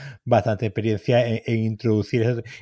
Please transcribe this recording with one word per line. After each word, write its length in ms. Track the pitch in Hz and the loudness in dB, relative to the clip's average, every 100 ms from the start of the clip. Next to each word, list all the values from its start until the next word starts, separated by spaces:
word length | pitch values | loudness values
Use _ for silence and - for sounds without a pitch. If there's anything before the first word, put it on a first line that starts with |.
| 139 - - | -18 -10 2
bastante 400 | 117 117 104 110 | 2 2 -2 -2
experiencia 600 | 107 110 104 - 120 120 | -2 -2 -2 2 2 2
en, 160 | 110 - | -2 -2
en 140 | 117 | -2
introducir 640 | 110 107 117 107 98 123 | -2 -2 0 2 2 0
eso, 200 | 113 120 - - | 0 -2 -6 -10